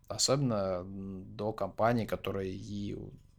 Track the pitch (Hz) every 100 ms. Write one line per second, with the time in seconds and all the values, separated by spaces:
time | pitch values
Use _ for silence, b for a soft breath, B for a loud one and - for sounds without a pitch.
0 | - 101 - 135 135 107 95 90 92 98
1 | 98 95 98 107 104 - 98 - 110 120
2 | 104 90 - 98 95 98 107 104 101 101
3 | 101 95 -